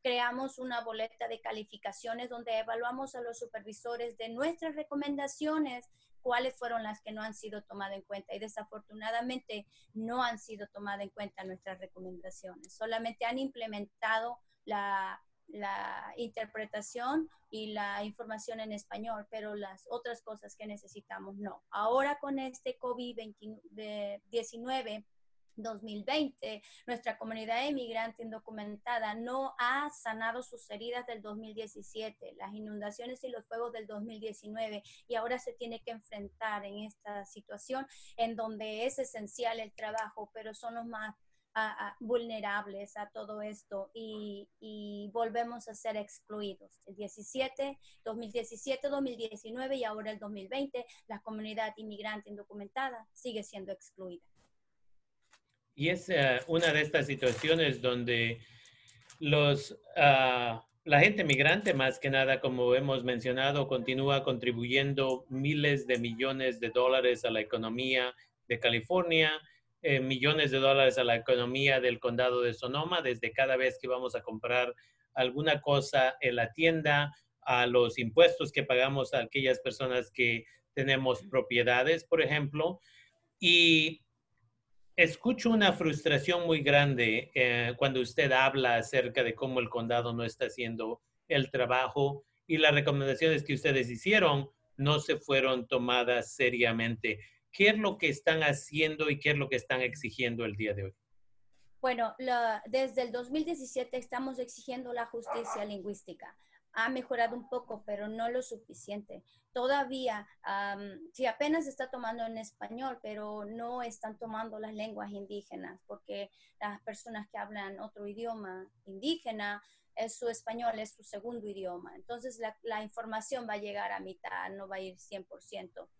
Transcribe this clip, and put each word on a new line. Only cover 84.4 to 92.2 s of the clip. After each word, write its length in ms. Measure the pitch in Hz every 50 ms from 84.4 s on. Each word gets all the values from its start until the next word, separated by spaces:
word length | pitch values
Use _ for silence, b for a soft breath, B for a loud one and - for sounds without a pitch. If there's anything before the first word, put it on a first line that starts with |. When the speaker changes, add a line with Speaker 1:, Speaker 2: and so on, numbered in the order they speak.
| _ _ _ _ _ _ _ _ - _ _
Speaker 2:
escucho 520 | - 170 160 160 - - 233 254 - - 233
una 220 | 226 220 208 190
frustración 760 | 170 - 180 156 143 151 - 160 147 135 - 175 175 175 170
muy 140 | 165 160 151
grande, 720 | 139 143 143 143 143 143 135 123 120 113 110 107 - - -
eh, 400 | 135 127 123 120 120 120 120 123
cuando 240 | - 139 135 131 131
usted 320 | 123 120 - - 147 135 127
habla 420 | 131 135 135 135 135 127 123 120
acerca 480 | 117 113 - - 131 123 120 - 139 123
de 100 | 117 113
cómo 280 | - 139 127 127 127
el 80 | 120 117
condado 420 | 123 120 113 117 120 120 120 120
no 140 | 117 117 117
está 220 | 117 - _ 127
haciendo 540 | 110 - - 120 113 113 113 113 110 117 - _ _ _ _ _ _
el 220 | 160 139 131 127
trabajo 720 | - 127 123 120 127 127 131 123 - 143 139 139 143 139